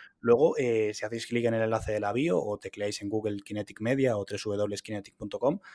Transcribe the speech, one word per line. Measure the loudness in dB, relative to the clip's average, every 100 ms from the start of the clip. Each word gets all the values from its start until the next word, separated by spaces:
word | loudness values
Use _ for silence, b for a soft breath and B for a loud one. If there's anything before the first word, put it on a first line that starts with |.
| B B
Luego, | 4 6 6 4
eh, | 2 2 2 -2
si | -6
hacéis | -6 -2
clic | 0 2
en |
el | 2
enlace | 2 0 0
de | -2
la | 0 0
bio | 2 2
o | 0 -6
tecleáis | -8 -6 -4 -4
en | -4
Google | -2 -2 -4 -6
Kinetic | -8 -8 -4
Media | -2 2 2 2
o | -2
w | -6
w | -4 -2
w | -2
punto | -4
kinetic | -6 -10 -10 -12
punto | -10 -2
com, | 0 0 B